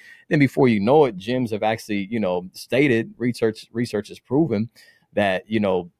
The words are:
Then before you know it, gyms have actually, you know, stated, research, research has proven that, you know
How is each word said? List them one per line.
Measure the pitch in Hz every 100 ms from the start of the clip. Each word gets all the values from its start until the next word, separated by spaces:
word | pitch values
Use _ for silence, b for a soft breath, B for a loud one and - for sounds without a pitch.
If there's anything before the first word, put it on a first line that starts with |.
| B B B
Then | 156
before | 139 - 131
you | 107
know | 101 151 139
it, | 90
gyms | 98 127 120
have | 107
actually, | 107 110 - 101 95
you | 117
know, | 95 90 92
stated, | - - 123 147 113 107 -
research, | 123 - 113 104 -
research | 113 120 208 208
has | -
proven | - 131 165 104 113 b b b b
that, | - 101 92 -
you | 110
know | 101 92 87 _